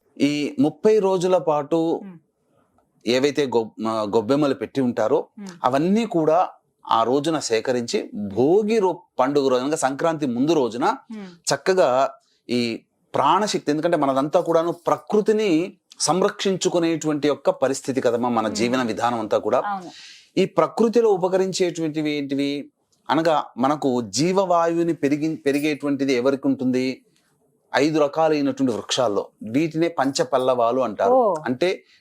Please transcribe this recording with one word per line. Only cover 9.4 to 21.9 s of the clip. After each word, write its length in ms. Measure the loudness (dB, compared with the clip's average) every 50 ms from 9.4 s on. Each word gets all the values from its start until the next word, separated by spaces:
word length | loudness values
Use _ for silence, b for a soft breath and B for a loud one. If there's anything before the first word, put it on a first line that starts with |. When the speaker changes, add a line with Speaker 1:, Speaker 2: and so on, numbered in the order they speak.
| 2
Speaker 1:
రోజున, 280 | 2 2 0 0 -2 -2
సంక్రాంతి 520 | -2 -2 -2 -2 -2 -2 -2 -2 -2 -4
ముందు 240 | -2 -2 0 0 2
రోజున 340 | 2 2 0 0 -2 -2 -2
Speaker 2:
హ్మ్. 400 | -2 -2 -4 -8 -16 -16 -16 -16
Speaker 1:
చక్కగా 840 | -16 -20 -10 _ -4 -4 -2 0 0 2 4 4 4 4 2 2 0 -2 -8 _ _ _ _ _ -4
ఈ 340 | -2 -2 -2 -2 -6 -8 -12 _ _ _ _ _ -2
ప్రాణశక్తి, 560 | 0 2 2 2 2 2 0 -2 -2 -2 -2
ఎందుకంటే 260 | -2 0 0 0 0
మనదంతా 420 | 0 0 0 0 0 0 0 0 0
కూడాను 320 | 2 2 2 2 0 -2
ప్రకృతిని 1000 | -4 -4 -2 -2 -2 -2 -2 -2 0 0 2 2 2 0 2 2 0 0 0 -4 -8 _ _ _ -10 -4
సంరక్షించుకునేటువంటి 1300 | -2 0 2 2 0 0 -2 -2 -2 -2 -2 -2 -2 -2 0 0 0 0 -2 -2 -2 -2 -2 0 0
యొక్క 220 | 0 0 0 0 -2
పరిస్థితి 520 | 0 2 0 0 0 -2 -4 -4 -2 0
కదమ్మా 280 | 0 0 0 0 0 0
మన 160 | 0 0 0
Speaker 2:
హ్మ్. 100 | 0 0
Speaker 1:
జీవన 280 | 0 0 0 0 0 -2
విధానం 360 | -2 -2 -2 -2 -2 -2 -2
అంతా 180 | -2 0 -2
కూడా. 240 | 0 0 0 0 0 0
Speaker 2:
అవును. 260 | -2 -4 -8 -8 B B B B B B B B B -2
Speaker 1:
ఈ 80 | -2 -2
ప్రకృతిలో 640 | 0 2 2 2 2 2 0 0 2 4 4 4 4
ఉపకరించేటువంటివి 1000 | 2 2 0 0 0 0 0 0 -2 -2 -2 -2 -2 -4 -4 -4